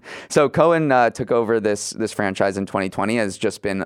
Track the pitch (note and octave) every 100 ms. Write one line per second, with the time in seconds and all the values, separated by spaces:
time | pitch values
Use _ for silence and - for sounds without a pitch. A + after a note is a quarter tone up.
0 | - - - D#3 C#3 E3+ E3 E3 D3+ B2+
1 | A#2 - A2 A#2+ A2 A2+ G#2 G2+ - -
2 | G#2+ - G2 F#2+ G2 G2 G2 G2+ F#2+ -
3 | G2+ A#2 G2+ - G#2 - G#2 F#2+